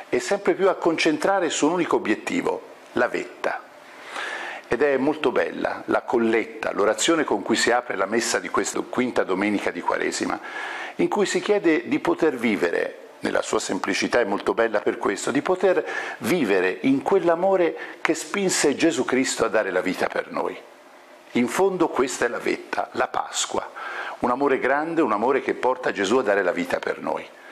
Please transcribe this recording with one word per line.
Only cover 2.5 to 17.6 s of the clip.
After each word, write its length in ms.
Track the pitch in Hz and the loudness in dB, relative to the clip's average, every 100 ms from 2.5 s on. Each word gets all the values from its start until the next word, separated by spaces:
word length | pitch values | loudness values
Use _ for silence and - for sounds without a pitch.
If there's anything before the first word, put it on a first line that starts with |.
| - - - - | -4 -8 -18 -6
la 160 | - 120 | 0 0
vetta. 520 | 87 - - - - - - - - - - - - - - - | -2 -6 -6 -4 -4 -10 -20 -20 -20 -14 -10 -8 -8 -10 -12 -4
Ed 120 | 120 | 2
è 160 | 143 135 | 2 4
molto 360 | 135 151 131 | 2 0 0
bella 500 | 104 80 82 85 - - | 0 -2 -2 -4 -4 -2
la 160 | 110 | -2
colletta, 680 | - 120 113 110 98 - 87 | 0 2 2 2 0 -6 -4
l'orazione 540 | 87 104 110 - 165 | 0 2 2 2 2
con 180 | - 107 | 2 -2
cui 140 | 90 110 | 0 2
si 160 | - | 4
apre 240 | 120 - 95 | 2 0 -2
la 100 | 95 | 0
messa 320 | 113 117 98 | 0 0 -2
di 100 | 90 | 0
questa 300 | - 98 - - | -2 0 -4 -4
quinta 360 | - 123 113 | -2 0 0
domenica 480 | 95 90 104 101 - | 0 0 0 0 -2
di 80 | 87 | -4
Quaresima, 580 | - 87 82 - - - - - - - - - | -2 0 -2 -2 -2 -4 -8 -10 -10 -10 -10 -2
in 120 | 170 | 0
cui 180 | 202 185 | 2 0
si 140 | 185 | 0
chiede 480 | - 208 170 156 120 | 0 2 4 2 2
di 100 | 147 | -2
poter 380 | 170 165 160 131 | 0 2 2 2
vivere, 640 | 117 95 85 85 85 - - - | 0 2 2 0 -4 -8 -18 -8
nella 200 | 104 95 | -2 -2
sua 160 | - 110 | 0 -2
semplicità 640 | - 98 - 95 101 120 | -2 -4 -2 -2 0 0
è 40 | |
molto 300 | 110 101 - | 0 0 0
bella 240 | 101 113 104 | 0 2 0
per 200 | - 101 | 0 -2
questo, 340 | 113 98 - | -2 -2 -2
di 100 | 131 | -2
poter 420 | - 180 196 180 - - - - | 0 2 2 2 -2 -6 -8 -6
vivere 600 | 110 175 113 98 92 95 | -2 0 2 2 2 0
in 200 | 135 135 | 2 2
quell'amore 960 | - 196 170 165 190 190 | 2 2 4 2 4 4